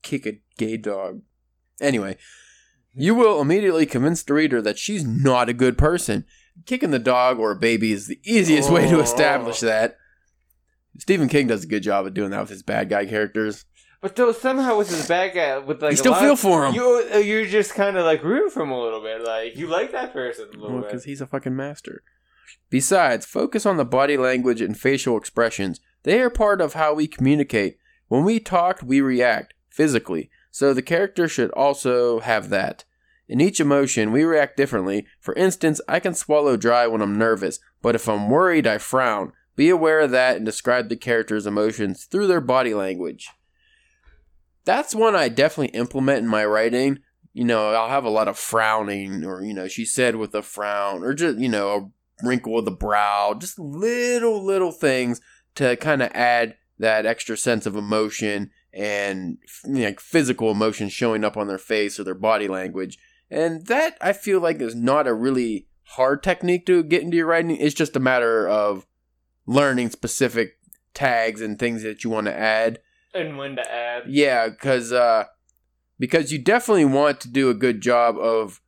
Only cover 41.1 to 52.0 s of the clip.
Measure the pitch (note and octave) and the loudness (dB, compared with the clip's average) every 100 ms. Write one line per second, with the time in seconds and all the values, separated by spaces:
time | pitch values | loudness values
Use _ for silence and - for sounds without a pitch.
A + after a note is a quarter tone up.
41.1 | A#2 A2 G#2+ G#2 G#2 G#2+ A2 G#2 F2+ - | -2 0 -4 -2 0 -2 0 -6 -6 -6
42.1 | F#3+ G3+ F3 B2+ B2+ B2 G#2+ F#2+ F#2 E2+ | -2 2 0 2 2 2 -2 -4 -4 -8
43.1 | - - _ _ _ _ _ _ _ _ | -10 -20 _ _ _ _ _ _ _ _
44.1 | _ _ _ _ _ - A#3 D4+ A3 A3+ | _ _ _ _ _ 0 0 0 0 2
45.1 | G3 C3+ A#2 D3 - C#3 A2 B2 C3+ C3 | 4 0 2 0 0 -4 -4 -6 -2 0
46.1 | C3+ A2+ G#2+ G#2+ G#2+ A#2 A#2+ C3+ C#3 _ | 0 0 0 2 2 2 2 0 -2 _
47.1 | _ _ - A#2+ A2+ G#2+ A2+ A2+ C#3 B2 | _ _ -4 0 2 2 0 0 0 0
48.1 | G#2+ G#2 G2+ - A2+ A2 A2 G#2 G2+ G2 | 0 0 -2 -4 0 2 2 -2 -6 -6
49.1 | F#2+ E2 F#2 G2+ G2+ F#2+ G#2 A2+ - B2+ | -8 -8 -8 -10 -10 -10 -8 -6 0 0
50.1 | A2+ G#2+ G#2+ G#2 - G#2 G#2 G2+ F#2+ G#2 | 0 -4 -6 -8 -8 -6 -4 -4 -4 -6
51.1 | D3 E3+ A2 B2+ G#2+ G2+ G#2 G2 _ | -2 -2 0 -2 -2 -2 -4 -6 _